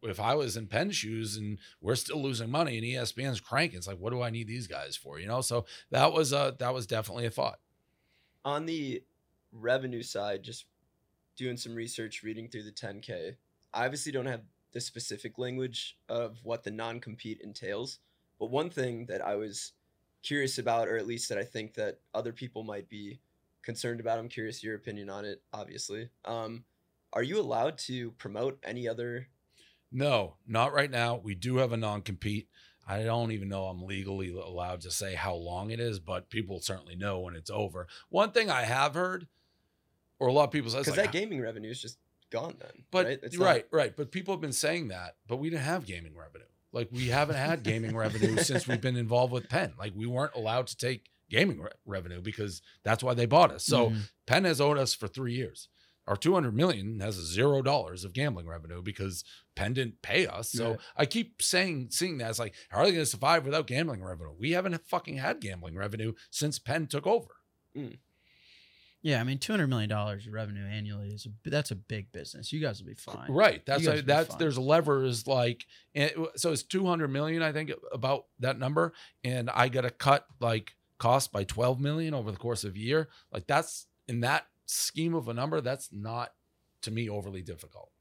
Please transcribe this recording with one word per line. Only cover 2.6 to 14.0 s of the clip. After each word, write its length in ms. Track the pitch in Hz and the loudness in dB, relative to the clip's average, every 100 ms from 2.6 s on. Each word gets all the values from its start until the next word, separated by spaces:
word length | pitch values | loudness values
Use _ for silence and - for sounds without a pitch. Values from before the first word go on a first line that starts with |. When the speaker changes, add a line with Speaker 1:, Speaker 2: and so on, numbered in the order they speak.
| 165 117 | 0 0
Speaker 1:
and 80 | 117 | -2
E 100 | 127 | -2
S 160 | 117 | -4
P 100 | - | -4
N's 160 | 135 113 | -4 -4
cranking, 380 | - 127 165 90 | -2 0 0 -2
it's 80 | 87 | -10
like, 120 | 95 | -6
what 120 | 101 | -4
do 80 | 123 | -2
I 80 | 120 | -2
need 160 | 113 110 | -4 -6
these 180 | 120 101 | -8 -8
guys 300 | 71 69 69 | -8 -8 -10
for? 220 | 69 73 | -10 -10
You 80 | 95 | -2
know? 140 | 123 | 0
So 240 | 123 117 - - - | 2 0 -2 -12 -2
that 220 | 131 143 | 6 6
was 200 | 160 151 | 6 4
a, 220 | 139 139 131 | 4 2 0
that 140 | 123 | -4
was 120 | 131 110 | -4 -2
definitely 400 | 110 107 104 117 | -4 -4 -4 -4
a 40 | |
thought. 280 | - 64 50 _ _ _ _ _ _ _ _ | 0 -2 -2 _ _ _ _ _ _ _ _
Speaker 2:
On 220 | 139 147 165 | -4 -2 -2
the 360 | 165 139 120 - _ _ _ _ | -4 -4 -6 -8 _ _ _ _
revenue 500 | 113 113 131 131 120 | -8 0 0 0 -8
side, 400 | 120 - 104 98 | -6 -4 -4 -4
just 240 | 85 113 - _ _ _ _ _ _ - | -8 -14 -16 _ _ _ _ _ _ -8
doing 200 | 127 120 | -6 -6
some 180 | 123 | -8
research, 480 | 117 113 - 110 - | -8 -8 -8 -8 -8
reading 260 | 110 110 113 | -10 -10 -10
through 160 | 113 | -12
the 60 | 107 | -12
ten 300 | 107 110 101 | -10 -10 -12
K, 360 | 101 92 82 120 _ _ _ | -10 -8 -8 -12 _ _ _
I 120 | - 127 | -2 -2
obviously 260 | 143 | -2